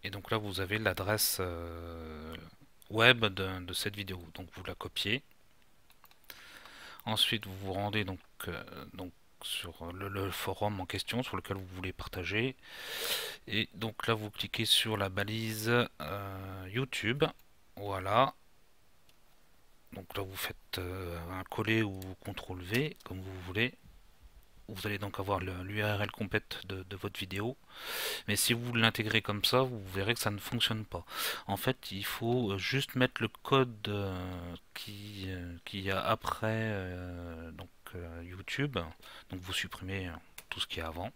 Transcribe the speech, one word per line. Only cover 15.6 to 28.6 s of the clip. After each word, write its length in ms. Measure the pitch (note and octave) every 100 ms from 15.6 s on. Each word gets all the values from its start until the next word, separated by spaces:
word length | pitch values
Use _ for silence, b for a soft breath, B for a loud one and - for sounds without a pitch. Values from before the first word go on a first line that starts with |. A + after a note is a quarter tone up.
| A2 A#2+ A#2+ -
euh, 720 | D2 G2 G2 F#2+ F#2+ F#2+ F#2+
YouTube. 540 | G#2 C3 - G#2+ C3+ D#3 - - - - -
Voilà. 580 | G2+ F#2+ F#2 G#2+ C3+ - - - - - - - - - - - - - - - -
Donc 240 | - F#2+ -
là 80 |
vous 140 | G2 F#2+
faites, 400 | - - - -
euh, 420 | F2+ F#2 F2+ E2+ E2+
un 100 | F#2
coller 400 | F#2+ - G#2+ A2
ou 160 | G#2+ F#2+ F#2+ F#2+
contrôle 400 | - G2+ - F#2
V 340 | F2+ A2+ D3+ -
comme 160 | - F#2
vous 220 | F#2+ F#2
voulez. 320 | F2+ F#2 A#2+ - - - - - - - - - -
Vous 180 | G2 G#2+
allez 100 | G2+
donc 220 | G2+ -
avoir 220 | G2 G2
le, 200 | F#2 F#2
l'U 200 | F#2 G#2
R 180 | G#2+ G2+
L 80 | G#2
complète 560 | - G2+ G#2+ - - F#2
de, 160 | F#2+
de 120 | F#2 G2
votre 240 | G2+ -
vidéo. 380 | F#2+ F#2+ A2 C#3 - B B B B B -
Mais 80 | G2+
si 160 | -
vous 200 | A#2